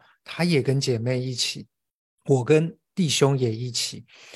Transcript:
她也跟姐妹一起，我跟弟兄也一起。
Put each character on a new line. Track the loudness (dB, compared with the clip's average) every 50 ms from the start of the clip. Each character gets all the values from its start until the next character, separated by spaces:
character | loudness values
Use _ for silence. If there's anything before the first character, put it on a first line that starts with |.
| _ _ _ _
她 | _ -12 -4 -2 0
也 | 2 2 2
跟 | 2 2 0 2
姐 | 0 0 -2 0
妹 | -2 -2 -2 -2
一 | -4 -6
起， | -4 -4 -4 -4 -6 -8 -14 -18 _ _ _ _ _ _ _ _ _ _ _
我 | 2 2 2 4
跟 | 4 4 4 2 0 -6 -12 _ _ _
弟 | -2 0 0
兄 | 2 2 4 4 4 2
也 | 0 0
一 | -2 -4 -6 -6
起。 | -6 -6 -6 -6 -8 -12 -18 _ -20 -20 -20 -20 -20